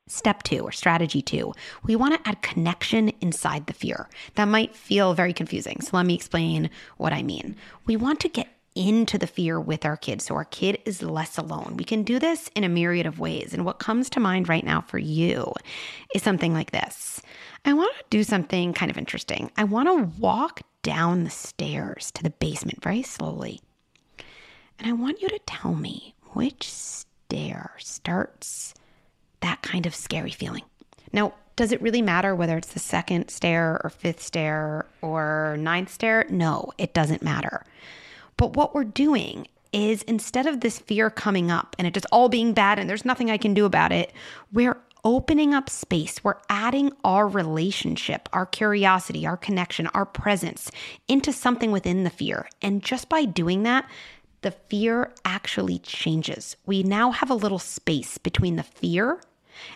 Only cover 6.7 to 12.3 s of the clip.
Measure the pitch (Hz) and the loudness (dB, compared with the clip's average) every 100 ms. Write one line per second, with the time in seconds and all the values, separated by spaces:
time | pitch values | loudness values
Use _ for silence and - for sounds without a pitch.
6.7 | - - - - 147 - 82 - - - | -6 -18 -6 -2 -2 -4 -6 -8 -12 -16
7.7 | - - 220 247 302 330 240 - _ _ | -8 -2 0 0 0 0 -2 -6 _ _
8.7 | - 185 220 226 202 175 - 170 165 156 | -2 2 4 4 0 -2 0 0 0 -2
9.7 | 156 151 151 - 120 - 147 151 - 190 | -2 -2 -4 -4 -6 -4 -4 -6 -2 -2
10.7 | 214 - 185 165 156 160 - 156 156 - | -2 -4 -6 -4 -4 -4 -6 -8 -8 -8
11.7 | - - 220 208 247 320 | -8 -4 -2 0 2 2